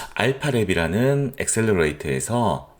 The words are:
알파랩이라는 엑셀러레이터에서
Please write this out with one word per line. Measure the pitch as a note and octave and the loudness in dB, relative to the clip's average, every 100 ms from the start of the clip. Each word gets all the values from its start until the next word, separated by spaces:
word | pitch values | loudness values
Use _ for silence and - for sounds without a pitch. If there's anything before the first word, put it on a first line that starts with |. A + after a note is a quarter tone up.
| - | -4
알파랩이라는 | - A#2 C3+ D3 B2 G2 E2+ E2 G2 C3 C#3+ C#3 - | 0 0 2 -2 0 0 2 2 2 2 2 0 -4
엑셀러레이터에서 | - - A2 F#2+ D#2 D2 D2+ C2+ - A#2+ A2 D#2+ - - | -2 0 2 2 2 0 -4 -4 -2 0 0 0 -6 -20